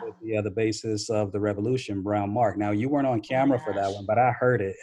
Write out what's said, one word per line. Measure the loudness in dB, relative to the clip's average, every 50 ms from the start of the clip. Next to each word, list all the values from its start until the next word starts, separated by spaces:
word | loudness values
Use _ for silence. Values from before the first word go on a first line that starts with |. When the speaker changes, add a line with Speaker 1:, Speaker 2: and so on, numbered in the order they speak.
| -6
Speaker 1:
with | -10 -12 -10
the, | -6 -2 -2 0
uh, |
the | 0 0
bassist | 0 0 0 0 0 -2 -4 -4 -4 -4 -2 -2
of | 0 0 0 0
The | -2 0
Revolution, | 0 0 0 0 0 0 -2 -2 -2 -4 -6 -4
Brown | -2 0 0 0 0 0
Mark. | 0 2 2 2 2 0
Now, | 0 0
you | 0 0 0 0
weren't | 0 0 2 2
on | 0 -2
Speaker 2:
Oh, | -2 0
Speaker 1:
camera | 0 2 4 2 2 2
Speaker 2:
my | 0
Speaker 1:
for | -2 -2
that | -2 -2 -2
Speaker 2:
gosh. | -2
Speaker 1:
one, | -4 -2
but | 0 2 4
I | 4 4
heard | 2 4 2 4 4 2
it, | 0 -2 -4 -8